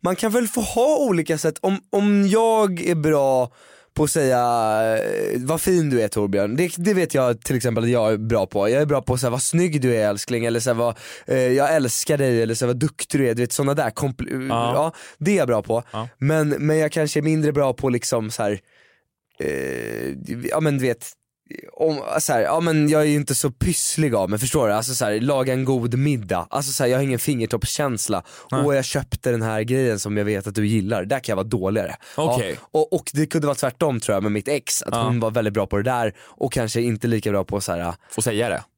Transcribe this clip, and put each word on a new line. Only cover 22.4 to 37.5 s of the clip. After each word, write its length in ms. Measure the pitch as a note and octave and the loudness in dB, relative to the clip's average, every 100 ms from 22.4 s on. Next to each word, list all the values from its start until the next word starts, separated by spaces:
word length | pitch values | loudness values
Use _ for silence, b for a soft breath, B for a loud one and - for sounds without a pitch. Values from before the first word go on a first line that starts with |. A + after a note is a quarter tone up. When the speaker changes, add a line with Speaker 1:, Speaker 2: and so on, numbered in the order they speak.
Speaker 1:
ja, 200 | G#2 D#3+ | 2 0
men 280 | E3+ D#3 D3+ | 2 2 4
jag 120 | D#3 | 4
är 40 | D3+ | 4
ju 80 | |
inte 200 | D3 C#3+ | 2 0
så 160 | C3+ C#3+ | -2 -2
pysslig 640 | B2 F3+ E3+ - - D3+ | -2 -2 0 -2 0 0
av 160 | A2+ F#2 | 2 0
mig, 80 | G#2 | -2
förstår 300 | B2+ D3+ A#2 | 0 2 2
du? 60 | |
Alltså 200 | G#2 A#2 | 2 -2
så 100 | B2+ | -2
här, 160 | A#2 G#2+ | 0 0
laga 320 | B2+ C#3 C3 | 0 0 0
en 120 | B2+ | 0
god 300 | C3 C3 A#2 B2 | 0 0 0 0
middag. 480 | C#3+ C3+ G2 F#2 E2+ | 0 0 -2 -4 -2
Alltså 220 | - C3+ | -4 -4
så 100 | C3 | -2
här, 80 | C3 | 2
jag 80 | B2+ | 2
har 40 | |
ingen 160 | C#3 B2 | 0 0
fingertoppskänsla. 1040 | - C3+ A2+ A#2 - - D3 A2+ - G2 - B B | -2 -2 -2 -2 -4 -2 -2 -2 -4 -4 -6 B B
Speaker 2:
Nej. 120 | - C#3+ | 0 2
Speaker 1:
"Åh, 80 | C#3 | 2
jag 80 | |
köpte 460 | B2+ C#3 - - B2+ | 0 -4 -4 -4 0
den 120 | A#2 | 0
här 200 | A2+ A2 | 0 -2
grejen 360 | A2 C3 B2+ G#2 | 0 0 2 0
som 180 | G#2 G#2 | -2 -2
jag 80 | |
vet 220 | G#2 G#2 G2 | 0 -2 -2
att 80 | |
du 120 | G#2 G#2 | -2 2
gillar." 380 | A2 G2 A2 | 2 0 -2
Där 160 | F#2 C3+ | -2 -4
kan 120 | - | -2
jag 40 | G2 | -4
vara 100 | G#2 | -2
dåligare. 500 | A#2 F#2 G#2+ F#2+ - B B | -2 0 0 -2 -8 B B
Speaker 2:
Okej. 400 | D#3 B2 G2+ D2+ | -2 0 -2 -8
Speaker 1:
Ja, 60 | - D#3 | -4 -2
och, 120 | D#3 | 0
och 180 | E3 - | -2 -4
det 120 | C#3+ D3+ | -2 0
kunde 200 | E3 D3 | 0 0
vara 80 | |
tvärtom, 460 | C#3 C3+ - D#3 B2 | 0 -2 0 0 0
tror 140 | - | 0
jag, 80 | G2+ | 0
med 100 | G#2 | 0
mitt 160 | G#2 G2+ | -2 -2
ex. 340 | D3 - - | -4 -2 -4
Att 120 | - | -2
Speaker 2:
Ja. 80 | A2 | -2
Speaker 1:
hon 180 | A2+ A#2+ | 0 0
var 100 | A2 | 0
väldigt 240 | A#2 G#2+ | 0 0
bra 120 | G#2 G2 | 0 0
på 100 | G2+ | 0
det 60 | |
där 320 | A2+ B2+ A2+ - | 0 0 -2 -4
och 320 | - - B2+ | -20 -6 -4
kanske 280 | C3+ A2+ A#2 | -2 -2 0
inte 260 | A#2+ G#2+ B2 | 0 0 0
lika 240 | A2+ G#2+ | 0 0
bra 140 | G2+ | -2
på 160 | F#2 | -2